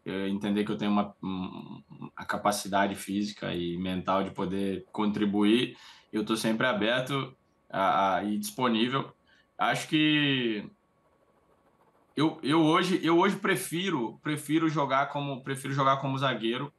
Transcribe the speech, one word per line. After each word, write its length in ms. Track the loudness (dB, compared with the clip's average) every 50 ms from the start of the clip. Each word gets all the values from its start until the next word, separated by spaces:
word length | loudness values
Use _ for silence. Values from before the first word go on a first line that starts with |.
| -10
eu 240 | -8 -6 -4 -2 -2
entender 360 | -4 -2 -2 0 0 0 0
que 60 | 0
eu 60 | -2
tenho 140 | -2 0 0
uma, 240 | 2 0 0 -2 -6 _ -8
um, 600 | -8 -6 -6 -6 -8 -10 -12 -14 -14 -16 -18 -18 -20 -18 -16 -16 -16 -14
a 100 | -14 -8
capacidade 680 | -6 -6 -2 -2 -2 -2 -2 -2 -2 0 0 0 0 -2
física 600 | -4 -6 -4 -2 -2 -2 -4 -6 -6 -6 -4 -4
e 240 | -4 -4 -4 -4 -4
mental 440 | -4 -4 -4 -4 -2 0 0 0 0
de 80 | -2
poder 540 | -4 -6 -4 -4 -2 -2 -2 -2 -4 -6 -8 -8 -4
contribuir, 840 | -2 0 0 0 0 0 0 2 4 4 6 6 4 2 0 -6 -10 -20 -20 -20 -20 -14 _ -4
eu 120 | -4 -2
tô 120 | -2 -2
sempre 300 | 0 0 0 0 2 2
aberto 680 | 0 0 2 2 0 0 0 0 -2 -2 -4 -4 -4 -8 _ _ _ _ _ _ -6
a, 460 | -2 0 2 4 4 4 4 2 2
a, 80 | 0 0
e 120 | -2 -2
disponível. 760 | -2 -4 -6 -4 0 0 2 2 2 2 2 0 -2 -4 -6 -10 _ _ _ _ _ _ _ _
Acho 320 | -2 0 0 0 0 -2 0
que 800 | 0 2 4 4 4 4 2 2 2 0 0 -2 -2 -4 -8 -12 -16 _ _ _ _ _ _ _ _ _ _ _ _ _ _ _ _ _ _ _ _ _ _ _ _ _ _ _ -2
eu, 240 | 2 2 2 0 -2 -2
eu 180 | 2 4 4
hoje, 400 | 6 6 6 4 4 2 0 2 2
eu 160 | 4 4 6
hoje 180 | 4 4 2
prefiro, 840 | 0 0 0 0 0 -2 -4 -4 -4 -2 -2 -2 -2 -2 -4 -6 -8 -6
prefiro 460 | -6 -6 -4 -2 0 0 2 2 2
jogar 380 | 0 0 0 2 2 0 0
como, 360 | 0 -2 -6 -4 -6 -6 -6 -6
prefiro 300 | -8 -8 -6 -6 -4 0
jogar 240 | 2 4 4 4
como 220 | 4 2 -2 -2 0
zagueiro, 520 | 0 0 0 0 0 -2 -2 -2 -4 -8 -10